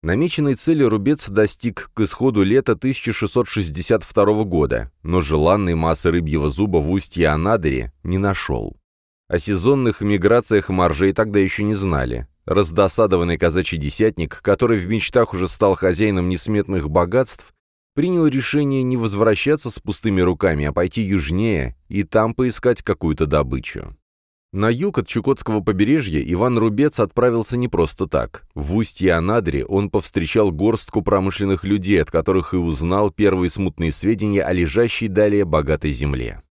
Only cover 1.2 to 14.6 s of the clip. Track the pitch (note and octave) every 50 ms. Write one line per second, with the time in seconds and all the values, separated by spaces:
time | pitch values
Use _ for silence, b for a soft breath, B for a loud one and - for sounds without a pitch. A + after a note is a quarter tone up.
1.2 | - - G2 G#2 G#2+ G#2 - _ - A#2+ G2+ - - - _ - A2 F#2+ - -
2.2 | B2 C3+ A#2 G#2 G2 F#2+ A2+ C3+ - - A2 E2 - C3 C3 - - - G#2+ -
3.2 | A#2 G2 - B2 A#2+ - - A2 G2 E2 D2 D#2+ F2 - A#2 G#2 F2 - - A2
4.2 | G2+ G2+ G#2+ G#2+ A2 G2 E2+ D#2+ D2 B1+ A#1+ A#1 A1 - _ _ _ D#2 F2 F2+
5.2 | D#2+ C#2+ D#2 D2+ D2+ E2+ F#2+ G#2 G2 F2+ E2+ D#2+ D#2+ E2 D#2+ - - F2 E2 F2
6.2 | E2 D2+ D2 D#2+ C#2+ D2+ C#2+ E2 G2+ G#2 F2 E2 C#2+ D#2 F#2 G2 - - - E2+
7.2 | E2 D2+ D2+ D#2 E2 G2 A2+ A2 E2 D2+ C2+ B1+ A1+ A1 _ _ _ E2+ F2+ F#2+
8.2 | G2 G2+ F#2+ F2 - - D2 A1+ G#1 G1+ - _ _ _ _ _ _ _ _ _
9.2 | _ _ - F2 - - G2+ F#2 E2 A#2+ C#3+ C#3 B2+ A#2 G2+ - G2+ G#2 G#2 G2
10.2 | E2+ G#2 A#2 A#2+ A#2 - A2 G2+ - - F#2+ F#2 F2+ E2+ D#2 C#2+ F#2+ G2 F#2+ -
11.2 | A2 A2 G2+ G#2 G2 F#2+ - - G#2 G#2 G#2+ G2 G2 F#2+ E2 C#2 B1+ B1 A#1+ A#1+
12.2 | A#1 - _ _ _ - D#2 G2 G2+ D#2 E2 G#2 G2+ F#2 - - A2+ G#2 F#2+ F2
13.2 | E2+ F2 E2+ D2+ E2+ E2+ D#2 F2+ F#2 - - E2 C#2+ D2 - - G#2+ A2 - -
14.2 | D#2+ C#2 - - _ - G2+ -